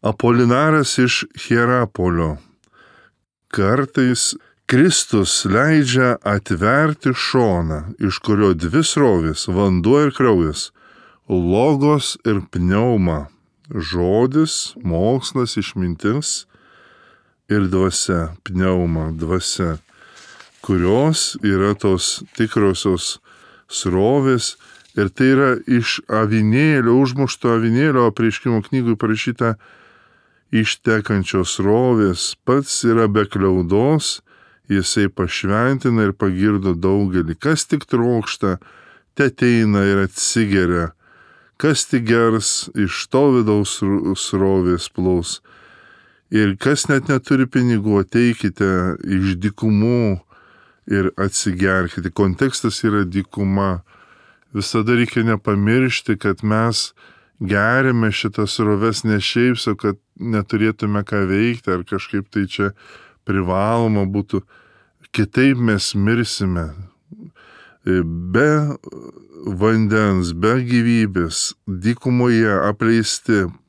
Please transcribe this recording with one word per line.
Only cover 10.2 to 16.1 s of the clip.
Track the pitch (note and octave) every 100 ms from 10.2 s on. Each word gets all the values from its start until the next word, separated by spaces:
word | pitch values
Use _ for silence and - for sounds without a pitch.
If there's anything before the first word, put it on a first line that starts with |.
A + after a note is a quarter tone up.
| C3 G2 E2 D2 - _ - - - _ _
logos | F#2+ F2 G2 C3+ C#3+ C#3+ D3+ - -
ir | A#2 G2+ F#2
pneuma, | F2+ F2 G2 B2 A2+ F2 D#2 D2 _ _ _ -
žodis, | G#2 D#2+ F2+ F2 G#2 B2+ C#3+ D#3 - - -
mokslas, | G2 E2 G2+ C3 - C3+ B2 -
išmintis | F#2+ - F2+ E2 G#2